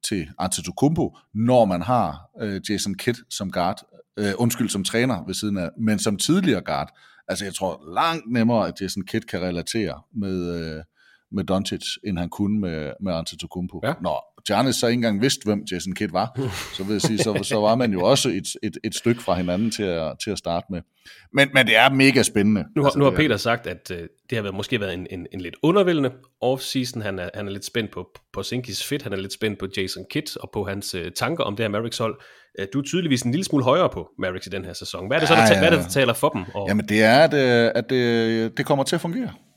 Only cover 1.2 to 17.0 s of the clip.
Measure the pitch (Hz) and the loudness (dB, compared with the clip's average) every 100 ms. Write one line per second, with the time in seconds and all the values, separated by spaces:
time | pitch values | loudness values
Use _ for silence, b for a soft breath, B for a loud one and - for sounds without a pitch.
1.2 | b 104 117 127 110 90 87 123 92 73 | b -2 4 6 4 2 0 0 0 -4
2.2 | - - 107 98 - 101 101 95 - 120 | -16 -10 -6 -6 -4 -4 -4 -4 -4 -4
3.2 | - - 98 90 87 104 - _ - - | -6 -10 -6 -2 -2 -2 -12 _ -18 -4
4.2 | 104 98 120 - 107 101 92 113 127 104 | -2 2 0 2 -2 -2 -2 0 0 -2
5.2 | 82 90 107 98 85 - 110 104 107 98 | -4 -4 -4 -4 -6 -2 0 2 0 -2
6.2 | - 170 185 104 78 73 73 b b b | 2 2 4 0 0 -4 -4 b b b
7.2 | - 95 101 - 95 78 76 90 165 165 | -8 -6 -6 -4 -4 -4 -8 -2 0 -2
8.2 | 110 120 113 117 87 85 95 101 90 110 | -2 2 4 4 0 -2 -6 -6 -4 -4
9.2 | - 92 90 87 82 117 98 69 _ 117 | -4 -4 -4 -4 -4 -2 -4 -6 _ -8
10.2 | 101 92 87 85 82 78 78 b b b | -4 -4 -4 -4 -6 -10 -14 b b b
11.2 | b 98 92 95 101 95 - - - 90 | b -6 0 0 0 -6 -8 -8 -6 -4
12.2 | 87 - 101 107 95 80 73 60 98 82 | -4 -2 0 0 -2 -4 -8 -8 -4 -4
13.2 | 82 80 85 92 90 90 113 - 87 73 | -6 -12 -12 -8 -8 -6 -6 -4 -4 -4
14.2 | - _ - 101 131 120 120 120 117 101 | -6 _ -2 2 2 2 2 2 0 2
15.2 | 127 139 104 104 - 90 87 90 104 85 | 0 0 0 -2 -2 -6 -6 -4 -2 0
16.2 | 113 - 131 90 - - 95 104 | -2 -2 -6 -6 -10 -10 -4 -2